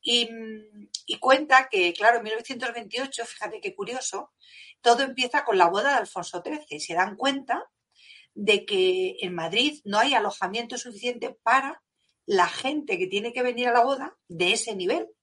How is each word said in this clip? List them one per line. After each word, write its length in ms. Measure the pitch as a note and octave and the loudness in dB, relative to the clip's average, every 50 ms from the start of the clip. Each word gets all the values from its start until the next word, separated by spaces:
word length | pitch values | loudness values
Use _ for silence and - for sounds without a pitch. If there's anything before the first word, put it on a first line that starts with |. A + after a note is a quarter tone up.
Y, 280 | _ A#3 A#3+ A#3+ A#3 A3+ A3+ A3+ A3+ A3 A3 G#3+ G#3+ - _ G#3 G#3 - _ - - | _ 0 0 0 0 -2 -6 -12 -12 -12 -12 -14 -16 -20 _ -20 -20 -14 _ -14 -8
y 120 | - - - | -8 -8 -2
cuenta 500 | - C4 C4 C4+ D#4 D4+ C4+ C4 C4 C4 | 4 4 4 4 6 6 6 6 6 4
que, 220 | - G3 F3+ F3 E3+ | 0 0 0 0 0
claro, 260 | - G3+ A3 A#3+ A#3 | 4 4 4 4 4
en 60 | G3+ | 0
mil 80 | A3 A3 | -4 -6
novecientos 400 | A3 A#3+ - C4+ A#3+ B3+ A#3+ A3+ | -8 -6 -8 -10 -6 -6 -6 -6
veintiocho, 540 | A#3+ A3+ - - B3 C4+ C4+ C4+ - A#3 | -8 -12 -10 -8 -8 -8 -8 -8 -10 -10
fíjate 340 | A3+ - - G#3+ - G#3+ G#3 | -10 -10 -10 -10 -10 -10 -8
qué 140 | - G3 F#3 | -10 -10 -8
curioso, 580 | - G3 F3+ B3 B3+ G#3+ - - G3 - - _ _ _ - - - - - - _ | -8 -10 -8 -8 -6 -6 -6 -8 -8 -12 -12 _ _ _ -20 -20 -20 -20 -20 -20 _
todo 220 | _ A#3+ A#3 A#3 C#4 | _ 6 6 6 4
empieza 420 | - C4+ B3+ C#4 - - D4 C#4 | -2 -2 -4 -4 0 0 0 0
con 140 | - G#3+ F#3+ | 2 4 6
la 100 | F3 E3+ | 6 6
boda 220 | F3+ G3+ G#3+ C#4 | 6 2 2 2
de 80 | C#4+ B3+ | 2 2
Alfonso 440 | G3 - - F#3+ E3+ - - F3 - | 0 -2 -6 -10 -10 -8 -8 -8 -8
trece. 380 | - D4+ D4+ - _ D3 D3+ | -6 -8 -8 -10 _ -12 -12
Se 140 | - - E3 | -8 -4 0
dan 220 | E3+ F#3 G3+ G3+ | 0 0 0 -2
cuenta 540 | - B3 C#4 C4+ C#4 C4+ - A#3+ E4+ B4 _ _ _ _ _ _ _ _ - - - - _ _ | -2 0 0 0 -2 -4 -4 -4 -4 -4 _ _ _ _ _ _ _ _ -20 -20 -20 -20 _ _
de 320 | G#3 G#3 G#3 G#3 G3 - | -6 2 2 2 2 2
que 520 | - G#3 F#3+ F#3 F#3 F#3 F#3 F#3 F#3 - - | -2 0 2 4 4 4 2 0 -2 -4 -6
en 140 | - F3+ F3+ | -8 -6 -6
Madrid 460 | E3+ E3 E3 F3 A3 B3+ D4 D4 - _ | -4 -4 -2 0 0 0 0 -2 -4 _
no 140 | G#3 G3 G#3 | -2 2 2
hay 160 | A#3 C#4 C#4 | 2 4 2
alojamiento 640 | A#3 G#3 G#3 G3+ - G3 F3+ G3 A#3 A#3 A#3 B3 A#3+ | 2 0 0 -4 -4 -6 -4 -4 -6 -6 -6 -8 -10
suficiente 580 | - B3 A3+ G3+ A3+ B3 B3 A#3+ - C4 - _ _ | -10 -12 -14 -8 -6 -6 -6 -4 -8 -10 -10 _ _
para 400 | A3+ A#3+ C4+ C4 C4+ - - _ _ _ _ _ _ _ _ _ | 2 2 2 2 0 -10 -12 _ _ _ _ _ _ _ _ _
la 220 | - G#3 F#3+ F3+ | 0 2 4 4
gente 520 | E3+ - - - B3 D4+ D4+ - - G3+ F3 | 2 0 -4 -4 -2 -2 -4 -4 -4 -2 -2
que 80 | F#3 | -2
tiene 260 | F#3 F#3+ G3+ G#3 A#3 A#3 | -2 -2 -4 -4 -4 -4
que 100 | C4 B3+ | -2 -2
venir 260 | B3 B3 A#3 B3 B3 | -2 0 0 0 4
a 40 | A#3 | 6
la 120 | B3 A#3 | 6 4
boda 320 | C4 C#4 C4 C#4 D#4 - _ _ _ | 4 2 -2 -4 -12 -14 _ _ _
de 240 | F3+ E3 F3 F3+ G#3 | -4 -2 0 2 2
ese 240 | A#3 - - G#3+ | 0 -2 -4 -6
nivel. 320 | F#3+ F3+ F3+ A#3 E4+ E4 - - _ | -4 -2 0 0 0 -2 -6 -12 _